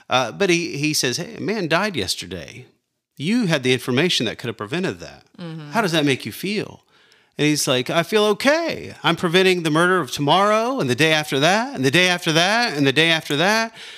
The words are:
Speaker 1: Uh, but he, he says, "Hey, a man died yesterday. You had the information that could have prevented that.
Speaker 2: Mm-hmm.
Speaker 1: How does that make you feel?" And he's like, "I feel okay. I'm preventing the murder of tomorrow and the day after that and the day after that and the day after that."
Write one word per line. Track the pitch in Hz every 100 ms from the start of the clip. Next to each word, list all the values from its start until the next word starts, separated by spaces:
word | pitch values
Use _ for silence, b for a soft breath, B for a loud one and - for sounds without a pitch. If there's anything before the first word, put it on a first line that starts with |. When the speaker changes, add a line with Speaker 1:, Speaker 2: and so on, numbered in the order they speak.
| -
Speaker 1:
Uh, | 123 120
but | 131 190
he, | 170 170 139
he | 147
says, | 147 131 120
"Hey, | - -
a |
man | 139 220 165
died | 160 214 170
yesterday. | 90 - 87 90 82 113 123 _ _ _ _ -
You | 147 247 196
had | 156
the | 127
information | 127 135 123 123 - 113
that | 82
could | 120
have | 104
prevented | 107 160 185 90
that. | 87 71 _ -
Speaker 2:
Mm-hmm. | 170 160 151
Speaker 1:
How | 220
does | 202
that | 160 143
make | 131 117
you |
feel?" | - 185 208 - - _ b b b b -
And | 147
he's | 147 -
like, | 127 123
"I | 160
feel | 165 214 214
okay. | 208 262 320 330 - 101 -
I'm | 151 170
preventing | 180 175 185 180
the | 156
murder | 156 175 185
of | 131
tomorrow | - 143 175 208 214 233 269
and | 139
the | 120
day | 160
after | 156 151 139
that | 156 202 254 277
and |
the | 135
day | 165 180
after | 175 165
that | 156 180 226 240 143
and | 139
the |
day | 131 165
after | 160 - 147
that." | 180 220 226 B B